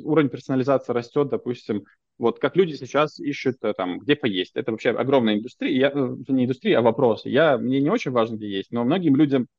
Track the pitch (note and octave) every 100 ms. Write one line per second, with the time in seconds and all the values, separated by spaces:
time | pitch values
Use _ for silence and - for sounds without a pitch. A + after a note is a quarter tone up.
0 | - D#3 C#3+ - - C3 B2+ C3+ - A#2+
1 | A#2+ D3 C#3 A#2 - A#2+ - G#2+ - _
2 | _ - A#2 A2 - E3 F#3 C#3 B2+ C#3
3 | D3+ - C3+ C#3+ C#3 A#2+ A2 - F#2 F2+
4 | G#2 D3 B2 F#2 F2+ - - A2+ C3 A2+
5 | B2 C#3 A2+ G#2 A#2+ - C#4 C3+ C3+ C#3
6 | B2+ B2+ - C3+ B2 B2+ A3 D3 A#2 A2+
7 | B2+ G#2+ A2+ A#2 D#3+ B2+ A#2 C3+ C#3+ A3+
8 | - B2 A2+ A2 G#2+ G2 G2 A#2+ A#2+ F3+
9 | E3+ C3+ D3+ C3+ A#2